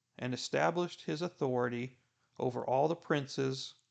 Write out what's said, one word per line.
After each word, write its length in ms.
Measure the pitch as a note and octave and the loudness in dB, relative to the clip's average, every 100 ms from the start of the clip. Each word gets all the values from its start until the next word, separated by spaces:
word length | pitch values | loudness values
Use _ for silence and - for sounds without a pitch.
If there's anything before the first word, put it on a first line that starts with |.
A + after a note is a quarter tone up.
| _ - | _ -8
and 140 | B2+ | -4
established 680 | B2 - C#3 D#3+ E3+ F3 - | -4 0 4 4 2 -2 -4
his 180 | - D3+ | -6 -4
authority 760 | F3 - C#3 B2+ B2 A#2+ C3 - _ _ _ - | -4 -2 0 2 0 -2 -6 -10 _ _ _ -4
over 280 | C3 A#2+ A#2+ | -4 -2 0
all 240 | C3 D#3 | 2 2
the 60 | E3 | 0
princes 800 | - D3+ C3+ - C3+ C3 - - _ | 0 0 0 -2 0 -2 -8 -14 _